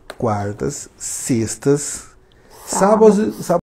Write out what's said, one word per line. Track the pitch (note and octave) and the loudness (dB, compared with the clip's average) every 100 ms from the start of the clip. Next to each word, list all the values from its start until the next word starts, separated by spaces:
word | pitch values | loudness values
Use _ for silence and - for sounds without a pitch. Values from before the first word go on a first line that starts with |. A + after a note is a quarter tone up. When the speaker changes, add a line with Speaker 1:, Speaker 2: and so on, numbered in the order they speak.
| - - | -20 -6
Speaker 1:
quartas, | A#2+ G#2 G2+ G#2 C3+ C#3+ - - | -2 -2 -4 -6 -6 -6 -12 -14
sextas, | - - - A#2 G#2+ - C#3 C#3+ - - - - _ _ _ - - | -12 -8 -2 -2 -2 -2 0 0 0 -12 -16 -20 _ _ _ -20 -6
Speaker 2:
Sábado. | - F#3+ G#3+ A3 | 0 2 6 6
Speaker 1:
sábados, | G3+ G#3+ - E3 F3 | 6 2 -4 -2 -2